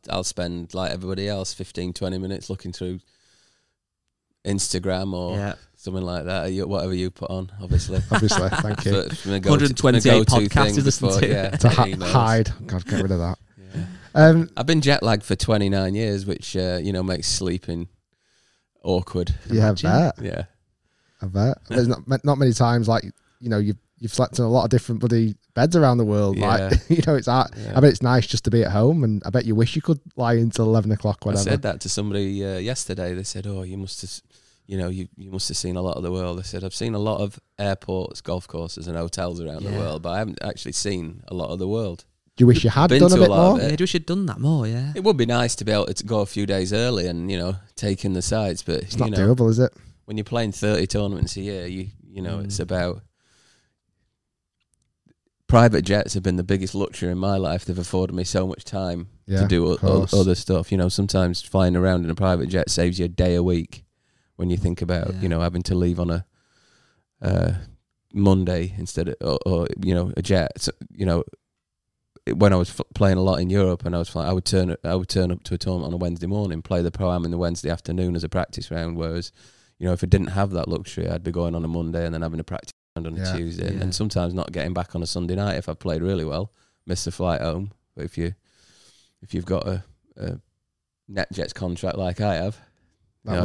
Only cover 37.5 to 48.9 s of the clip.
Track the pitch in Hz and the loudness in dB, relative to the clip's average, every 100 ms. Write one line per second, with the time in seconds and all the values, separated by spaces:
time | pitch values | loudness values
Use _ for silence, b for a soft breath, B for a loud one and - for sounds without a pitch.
37.5 | - 101 95 - 92 - - - 90 - | -6 -4 -4 -4 -6 -6 -10 -8 -6 -6
38.5 | 82 82 - 85 82 85 95 87 85 80 | -10 -10 -10 -8 -6 -6 -6 -6 -6 -10
39.5 | 78 98 95 82 78 85 95 110 - - | -8 -6 -4 -4 -6 -6 -4 -6 -6 -10
40.5 | - 62 - 104 92 80 - - 92 69 | -10 -8 -6 -4 -4 -6 -12 -10 -8 -6
41.5 | 90 92 110 101 87 _ _ _ - 123 | -4 -4 -4 -4 -8 _ _ _ 6 8
42.5 | 123 113 135 170 135 180 185 180 - 180 | 8 4 4 6 8 8 10 8 8 6
43.5 | - - 151 185 175 165 190 175 98 139 | 6 2 0 0 -2 -2 -2 -2 0 2
44.5 | 156 110 117 143 151 202 147 117 120 120 | 2 0 -2 -4 0 2 4 4 2 0
45.5 | - 104 104 - 98 101 110 101 98 101 | -2 0 2 0 -4 -2 -2 0 -2 0
46.5 | 95 92 104 123 104 90 85 92 92 87 | 0 0 0 0 0 -2 -4 -4 -2 -2
47.5 | 95 - - 104 98 98 92 - 110 101 | -6 -10 -6 -4 -2 -2 -2 -2 -2 -2
48.5 | 82 - 82 98 | -4 -4 -4 -4